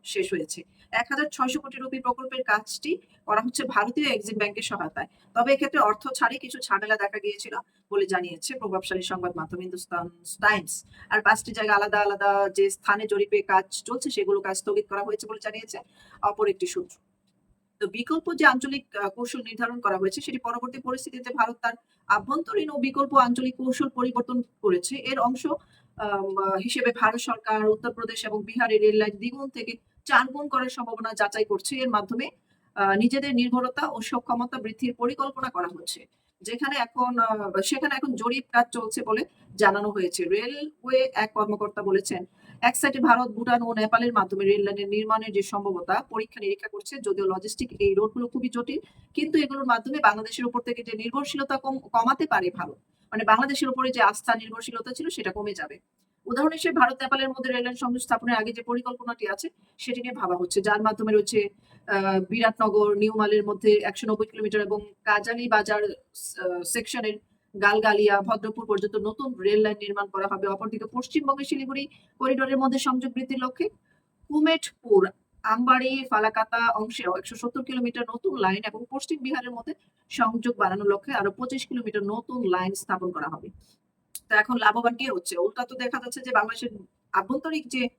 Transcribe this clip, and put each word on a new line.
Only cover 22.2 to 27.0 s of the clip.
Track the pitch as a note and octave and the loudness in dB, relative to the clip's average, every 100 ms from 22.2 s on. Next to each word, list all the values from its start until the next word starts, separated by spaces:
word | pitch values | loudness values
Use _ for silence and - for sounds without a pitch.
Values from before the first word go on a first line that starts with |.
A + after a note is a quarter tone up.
| G3+ D4+ E4 G#4 D4+ | 2 -2 0 -2 -2
ও | A#3+ | 0
বিকল্প | C4 C#4 C#4 C#4 A#3+ | 0 0 4 6 6
আঞ্চলিক | B3 B3+ B3+ | 4 0 -2
কৌশল | B3+ B3+ C#4 | -2 0 -2
পরিবর্তন | B3 B3 B3 B3 B3 A#3+ _ | 0 0 0 -2 -2 -4 _
করেছে। | G#3 F3 - C#4 | 2 2 0 -6
এর | - C4+ | -4 0
অংশ, | A#3+ B3+ D4+ D#4+ _ _ _ - | 2 0 -2 -4 _ _ _ -8
আম, | G#3 G3+ F#3+ G3 F#3+ F#3+ A#3+ | -4 -2 -2 0 0 0 -2
হিসেবে | C4 A#3+ A#3+ | 0 0 4